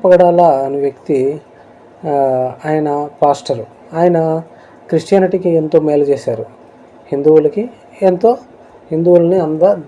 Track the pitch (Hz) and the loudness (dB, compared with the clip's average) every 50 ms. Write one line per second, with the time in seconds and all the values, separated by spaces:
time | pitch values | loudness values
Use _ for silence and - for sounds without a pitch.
0 | - 190 180 180 180 175 175 175 175 165 143 135 139 139 139 143 139 139 135 - | 2 4 4 6 4 4 4 4 4 4 2 0 -2 -4 -4 -4 -4 -4 -6 -6
1 | - - 151 131 131 135 147 151 - - - - - - - - - - - - | -6 -4 -2 -2 -2 -2 -4 -6 -12 -20 -20 -20 -20 -20 -20 -20 -20 -20 -20 -12
2 | - 160 147 139 139 135 131 127 127 127 127 - - 151 156 156 151 147 143 147 | -6 -4 -2 0 0 0 0 -2 -4 -4 -8 -8 -6 -4 -2 -2 -2 -2 -4 -4
3 | 147 147 - - 156 143 139 - - - 139 117 110 - - - - - - 165 | -6 -8 -4 -2 0 0 0 -2 -4 -6 -8 -8 -8 -12 -18 -20 -20 -10 -4 0
4 | 170 180 175 165 160 160 160 160 160 - - - - - - - - - - 160 | 0 2 2 0 0 -2 -2 -4 -6 -10 -18 -20 -20 -20 -20 -20 -8 -6 -4 -4
5 | 160 - 196 196 190 180 185 185 180 180 170 160 156 156 160 160 151 156 147 147 | -2 0 0 2 2 0 -2 -2 -2 -2 0 0 0 2 0 0 2 2 0 0
6 | 143 139 143 131 - 135 117 110 113 - - - - - - - - - - - | 0 0 -2 -4 -4 -6 -8 -8 -10 -12 -16 -20 -20 -20 -20 -20 -20 -20 -20 -20
7 | - - - 139 143 156 156 156 151 151 - 202 220 247 - - - - - - | -12 -8 -8 -2 2 2 4 4 2 2 -2 -4 -8 -8 -12 -18 -20 -20 -8 -2
8 | 202 190 180 175 202 226 247 262 - - - - - - - - - - 160 160 | -2 0 0 2 0 0 0 -2 -6 -16 -20 -20 -20 -20 -20 -20 -12 -8 -6 -2
9 | 170 175 175 175 170 170 185 190 170 156 156 156 170 196 202 180 151 | 2 2 4 4 4 2 0 0 -2 -2 -2 0 0 0 0 -2 -6